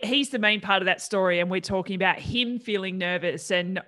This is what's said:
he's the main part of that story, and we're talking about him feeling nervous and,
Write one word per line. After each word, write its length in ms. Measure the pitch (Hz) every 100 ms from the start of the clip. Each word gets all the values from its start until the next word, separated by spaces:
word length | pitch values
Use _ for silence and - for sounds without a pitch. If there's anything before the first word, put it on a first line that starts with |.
he's 260 | 208 277 277
the 100 | 247
main 220 | 214 214
part 200 | 185 196
of 40 | 185
that 160 | 175
story, 380 | - 196 185 175
and 100 | 175
we're 80 | 185
talking 340 | 185 190 185 190
about 240 | 185 -
him 380 | - 240 240 240
feeling 380 | 226 202 190 185
nervous 540 | 180 180 175 160 -
and, 300 | 180 175 185